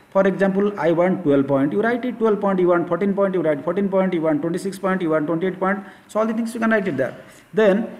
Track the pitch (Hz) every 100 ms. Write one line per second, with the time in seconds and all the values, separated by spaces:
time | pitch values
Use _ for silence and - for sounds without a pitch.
0 | _ 190 196 180 196 190 208 202 160 165
1 | 185 185 147 139 139 139 143 202 220 240
2 | 247 - 220 202 196 190 175 175 160 170
3 | 202 190 196 185 156 147 151 180 202 190
4 | 190 170 160 147 170 175 190 190 190 185
5 | 165 156 151 165 185 175 185 202 - -
6 | - 214 220 226 226 233 226 220 190 135
7 | 127 - - - - 180 214 185 226 -